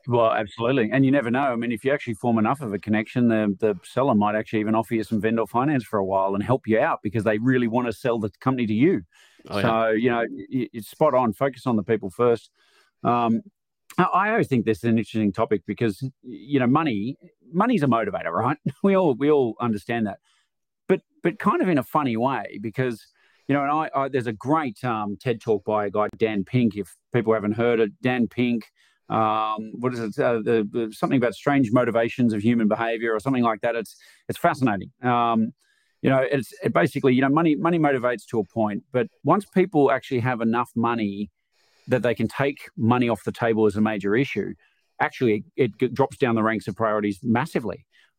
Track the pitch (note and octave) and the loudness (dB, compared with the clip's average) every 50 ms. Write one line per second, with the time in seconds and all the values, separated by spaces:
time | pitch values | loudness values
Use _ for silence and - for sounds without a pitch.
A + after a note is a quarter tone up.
0 | - - A#2+ C#3 C3 A2+ B2 A2+ A2 G2+ - - A#2 A#2 C3+ C#3 A2+ G#2+ G#2+ C3+ | -4 -2 0 2 2 2 2 0 -4 -6 -6 -4 -2 0 0 0 0 0 2 2
1 | C3+ C3 C3+ C#3+ A#2+ A#2 A#2 C3 C#3+ C#3 B2 A2+ A#2 A#2 A#2+ G#2+ - C3 C#3 C#3+ | 2 4 2 2 0 0 -2 0 0 -2 -2 -4 -4 -6 -6 -4 -2 -2 -2 -2
2 | - - A2+ - - B2 A#2 A2+ G#2+ A2+ C3+ C#3 D3 A2 G2 G2 - - G#2+ G#2+ | -4 -6 -8 -4 -2 0 0 2 2 0 -2 -4 -6 -6 -8 -6 -4 -2 -2 -2
3 | A2 - - B2+ B2 A#2 A2+ G#2+ G#2+ G#2 G2 F2+ - G#2+ G#2 F2 - - - B2+ | -2 -2 -2 0 2 2 2 2 2 0 -2 0 0 0 0 -2 -6 -8 -2 -2
4 | C3 C#3+ B2 G#2 G2+ G#2 G#2 G#2+ G#2+ - - A2 G#2+ G#2+ A2 A2 A#2 - A#2+ A2+ | 0 2 2 2 2 2 0 -2 -4 -2 -2 -2 0 0 0 -2 -2 -2 -2 -4
5 | G#2+ - A#2 G#2+ F#2+ A2 A2+ A#2 A2+ - - A#2 B2+ D3 D#3 C3 G#2+ - - G#2 | -4 -2 -2 -2 0 0 0 0 -2 -2 0 -2 0 0 0 -2 -2 -2 -2 -2
6 | G2 F#2+ G2 F#2+ F#2+ G2 G2 G2+ G2+ F#2 B2+ B2+ - G#2+ A2 A2 C3+ E3 D3 - | -2 0 0 0 0 0 -2 -2 0 0 -2 -2 0 0 2 2 2 0 -2 -2
7 | - G#2+ F2+ A#2 G2 A2+ G#2+ G#2+ A2+ B2+ C3 B2+ B2 A2+ G#2+ B2 B2 A#2+ A2 - | -4 -4 -4 -2 0 0 0 0 2 2 2 2 0 0 -2 -2 -2 -4 -6 -4
8 | - C3 A#2 A#2 G#2 G#2 - - - C3 C3 B2 B2 G#2 G#2+ G#2+ C3 F3 F#3+ A#2+ | -2 -2 -2 0 -2 -6 -6 -4 -2 -2 0 0 0 0 2 2 4 4 2 2
9 | E2+ _ _ _ _ _ _ _ - - - G2+ G2 A2 A2+ A2+ A2+ A2+ A2 G#2+ | -4 _ _ _ _ _ _ _ -14 -8 -4 -2 0 2 2 2 2 2 0 2
10 | A#2 B2 A#2+ A#2 A#2 A2 - - - - - C3 A#2+ - - A#2 G#2 - - - | 2 0 0 0 -2 -4 -6 -12 -12 -6 -6 -4 -4 -6 -8 -12 -14 -10 -2 2
11 | D#3+ D3+ B2+ B2+ B2+ A2 G2+ - C#3 C#3 B2+ B2 - C3 A#2+ G#2+ F#2+ - A2+ G#2 | 2 4 4 4 2 2 0 0 -2 -4 -4 -4 -4 -2 -2 -2 0 0 -2 -2
12 | G#2 G2 - - A#2+ A#2+ A#2 A2 - - _ _ _ _ _ _ _ _ _ _ | -2 -4 -2 0 2 2 2 0 -2 -12 _ _ _ _ _ _ _ _ _ _
13 | - A#2 A#2+ B2 A#2+ A#2 A2+ A2+ - - _ _ _ _ _ _ _ - - - | -2 0 0 2 2 2 0 0 -2 -8 _ _ _ _ _ _ _ -10 -2 0
14 | F3+ F3+ - F3 G3 G#3+ A3 A#3 D#3+ - C#3 A#2+ G2+ A2 A2 - - A#2 A2+ A2+ | 0 2 2 0 0 2 0 0 0 0 0 0 2 0 0 0 0 0 0 0
15 | G#2+ - - A2+ G#2+ G#2 F#2+ - A2 - A2 G2+ - - G#2 - A#2+ A2+ G2 - | 0 -2 -4 -2 -2 -2 0 -2 -2 0 0 -2 -2 -4 -6 -2 -2 -2 -2 -4
16 | C3 C3 - _ - B2+ A2+ F2 - C3 C#3+ C#3 B2+ A#2+ C3 D#3 E3 D#3 A#2 G2 | -8 -10 -10 _ -18 -16 -16 -16 -8 -2 0 2 4 4 2 2 2 0 -2 -4
17 | G2+ A#2+ D3 - - - _ _ _ A#2+ C3 E3+ G#3 B3 C4 F#3 C#3+ C3+ A#2 A2+ | -4 -6 -8 -10 -16 -20 _ _ _ -6 -2 -2 0 2 2 2 2 2 2 2
18 | A2 G2+ F2+ E2+ - E2+ E2 F2+ A2+ B2 D3+ - - D#3+ - _ - G3 G3 F#3+ | 0 -2 -4 -6 -6 -4 -2 -2 -2 -2 -2 -4 -6 -8 -6 _ 0 2 2 4
19 | F#3+ D#3+ B2+ A2 C#3 D3 D3+ C#3+ C3 A#2 A2 - A#2+ A#2+ A2 G#2 - - A#2+ A#2 | 2 2 2 2 2 2 4 4 2 0 -2 -4 -2 -2 -2 -4 -4 -4 -4 -2
20 | A2 G2+ F#2+ - _ _ _ _ _ _ _ _ _ _ _ _ _ - F#3 F#3 | -2 -4 -6 -8 _ _ _ _ _ _ _ _ _ _ _ _ _ -2 -2 -2
21 | _ _ _ _ - F3 E3 - - G3+ A3+ F4 D4+ F#3+ E3+ C#3+ A#2 - - D#3 | _ _ _ _ -4 -4 -4 -2 -2 -2 0 0 0 0 0 0 -2 0 -2 -2
22 | D3 C3 A#2 A2 A#2 C3 C#3 A#2 G2+ - - G2 G#2 A2+ G2+ - C3 B2+ A#2 G#2 | -2 0 -2 -2 -2 -2 -2 -4 -6 -10 -12 -10 -10 -8 -4 -4 -4 -4 -4 -6
23 | - _ _ _ _ _ _ _ _ - C#3 C#3+ C#3 C#3 D3 D#3 D#3+ - - C#3 | -12 _ _ _ _ _ _ _ _ -2 -2 -2 0 -2 -2 -2 -2 -2 -2 -4
24 | C3+ C3+ C3 C3+ A#2 A#2+ A2 G2 - B2 D3+ D#3+ D#3 C3 G#2 - - B2+ A#2 A2 | -4 -2 -2 -4 -2 -4 -6 -6 -2 0 0 0 0 -2 -6 -4 -4 -2 -2 -2
25 | G#2+ G#2 G#2 G2 - C3 A#2 A2 - A#2 A2 G2+ - - G#2+ G#2 G#2 G2+ F#2+ G#2 | -2 -4 -6 -6 -4 -4 -4 -2 0 0 0 0 0 -2 -2 0 -2 -2 -2 -2
26 | G#2 G2+ - - A2+ G#2+ G#2+ G2+ F#2 - - B2+ B2 A2+ G2+ G#2 G2 - - _ | -2 -2 -2 -2 -2 0 0 -2 -4 -2 0 2 2 2 0 -2 -8 -10 -12 _
27 | _ _ - B2 G#2+ A2 A2 A2 G2 G#2+ G#2+ G#2+ A#2 A#2+ A#2+ A2+ A2+ G#2 G2+ _ | _ _ -2 0 2 2 2 2 2 -2 -2 0 2 2 2 2 2 0 -2 _
28 | - B2+ B2+ B2 A#2 G2 - - B2 B2 A#2+ A2+ G#2+ - _ _ _ _ _ _ | -2 -2 0 0 -2 -2 -2 -2 -2 0 -2 -4 -6 -10 _ _ _ _ _ _
29 | _ - A2+ A2 A2 A2 G#2+ A2 A2 A2 G#2+ A2 A2 A2 G#2+ A#2+ A#2+ B2 B2 A#2 | _ -4 -2 0 0 0 0 0 -2 -4 -4 -6 -8 -10 -8 -4 -4 -4 -4 -4
30 | A2+ G#2+ G2+ - B2+ B2+ A#2+ A2+ G#2+ A2+ A#2+ A2+ G#2+ G#2 A#2 B2 A#2 A2 G#2+ - | -6 -6 -4 0 0 0 0 0 0 2 2 2 2 0 -2 -4 -6 -6 -6 -4
31 | - F3 E3 C3 A#2 A#2+ G2+ - - D3 C#3+ C#3 C3+ G#2+ A2 C3 B2 A#2 G#2 A#2 | -4 0 0 2 0 0 -2 -2 -2 0 2 2 2 2 2 2 2 2 2 0
32 | A#2 A#2 - - B2+ A#2 G#2+ G#2+ F#2+ A#2 A#2+ A#2 A2+ G#2 G#2+ G#2 A#2 A#2 A#2 A2+ | 0 0 0 0 2 2 2 2 2 2 2 4 2 2 2 0 -2 -2 -2 -2
33 | A2+ A#2 A2 G#2+ G2+ C3+ C3+ B2+ A#2+ A#2 A2+ G2+ - A#2+ A2+ A#2 G#2+ - - - | -2 -2 -2 -2 -2 -2 0 0 2 0 0 0 -2 -2 -2 -2 -6 -8 -12 -20
34 | - - - _ _ - - - - F3 D#3+ - B2+ A#2+ G#2 F#2+ F#2 G2 - - | -20 -20 -20 _ _ -10 -6 0 0 0 0 2 0 0 0 -2 -6 -10 -12 -6
35 | - B2 B2 A#2+ A#2+ A#2 A#2 A2+ A2 A#2 - _ _ _ _ _ _ _ _ _ | -2 0 2 2 2 2 2 2 0 0 -4 _ _ _ _ _ _ _ _ _
36 | - - C3+ C3+ C3+ - - C3+ A#2 - - - F#3+ G#3 - - F3 C#3+ - C#3+ | 0 2 4 4 2 2 0 -2 -2 -4 -10 -6 -4 0 2 2 2 0 0 2
37 | C3 C3+ B2+ B2+ C3+ C3+ C#3 D#3 E3+ E3 D3+ C#3 D3 E3 E3+ E3 D#3 C#3+ C#3 B2+ | 2 4 4 4 4 2 2 2 2 2 2 2 0 0 2 2 2 2 2 2
38 | A#2 B2 B2 G#2+ - - - A#2 G2+ - - A#2 A2 G#2+ G2+ G2+ - _ - B2+ | 0 -2 -2 -4 -6 -6 -4 -4 -4 -2 -2 -2 -2 -2 -2 -4 -8 _ -2 -2
39 | A#2+ G2 _ _ - C3+ E3 G3+ G#3 - - F#3+ F3+ F#3 - D#3 C#3 C#3 C#3 B2+ | -2 -2 _ _ 0 0 0 0 0 -2 2 2 2 2 4 4 4 4 4 2
40 | - - C#3 B2 A2+ B2+ B2+ A2 A2+ A2+ A2+ A#2+ A#2+ - - A#2+ A#2 A#2 A#2 A2+ | -2 -2 -4 -2 0 0 -2 0 0 0 0 0 -2 -2 -2 -2 0 0 0 0
41 | A2 G2+ G2 G2+ G#2 G#2 _ _ _ _ _ _ _ _ _ _ - - B2 B2+ | -2 -4 -4 -4 -8 -10 _ _ _ _ _ _ _ _ _ _ -6 -2 -2 0
42 | G#2+ B2 A2+ - A2+ G#2+ - - C3+ C#3+ C#3 - - - - - B2 A2 B2 B2 | 0 0 0 0 -2 -4 -2 -2 -2 -2 -4 -6 -14 -16 -8 -2 2 2 4 4
43 | B2 A#2+ A2+ - - - A2+ - B2 A#2 A2+ G#2+ A2 G#2+ G2 G#2 G#2+ G#2+ A2 G#2 | 2 0 -2 -2 -4 -8 -6 -2 0 0 2 4 2 2 2 2 0 0 -2 -2
44 | F#2+ G2+ G2+ A#2+ C#3+ C3+ - A2 F#2+ F#2+ G2 - _ _ _ _ _ _ _ - | -2 0 0 0 0 -2 -2 -6 -6 -6 -8 -14 _ _ _ _ _ _ _ -4
45 | C#3 D3+ - - C3 A#2 G#2+ G#2+ G2 - - - C#3 A2+ G2 - B2+ B2 B2+ - | -4 -4 -2 0 0 0 0 0 -2 -6 -2 -2 -2 -2 0 -2 -2 -2 2 2
46 | C3+ C3+ - - - B2+ A#2 A2+ G#2+ A2 A2+ G#2+ - - G2 - A2+ A2 G#2 G#2+ | 0 0 0 0 0 2 2 2 2 0 0 -2 -4 -6 -6 -2 -2 0 0 0
47 | G#2 G#2 G2+ - - B2 A2+ A#2+ C3+ D#3+ - F3+ B2 G2+ F2 - _ _ _ _ | 0 -2 -4 -4 -2 0 0 0 0 0 -4 -4 -4 -6 -10 -10 _ _ _ _
48 | _ _ _ | _ _ _